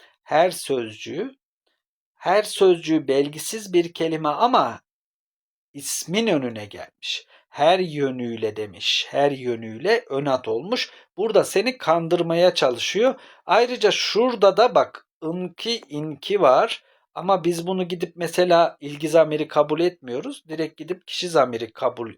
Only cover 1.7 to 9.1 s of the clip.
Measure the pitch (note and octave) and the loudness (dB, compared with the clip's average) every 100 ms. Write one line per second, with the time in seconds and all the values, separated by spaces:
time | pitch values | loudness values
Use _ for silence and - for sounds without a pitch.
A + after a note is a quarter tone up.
1.7 | _ _ _ _ _ E3+ G3 G#3 - F#3+ | _ _ _ _ _ 0 0 0 2 4
2.7 | E3+ D#3 D#3+ C3+ C3+ C#3+ D3+ - A3 G3+ | 4 2 0 2 0 0 -4 -10 -10 -2
3.7 | F3 E3+ - E3 D#3+ D#3 D3 A#3 B3 C3 | 0 0 -2 -4 -2 -2 0 2 4 2
4.7 | A2 _ _ _ _ _ _ _ _ _ | -4 _ _ _ _ _ _ _ _ _
5.7 | C#3+ - - - F#3 A3+ D#3+ B2+ A2 G#2 | -14 -10 -8 -4 -2 0 0 -2 -8 -12
6.7 | - - _ - - - _ _ - D3+ | -14 -18 _ -10 -10 -12 _ _ 0 2
7.7 | F#3+ F3+ D3 C#3 B2+ B2 A2+ A2 G#2+ G#2 | 2 0 -2 -4 -4 -8 -4 -4 -4 -10
8.7 | E2+ - - - | -8 -4 -4 -2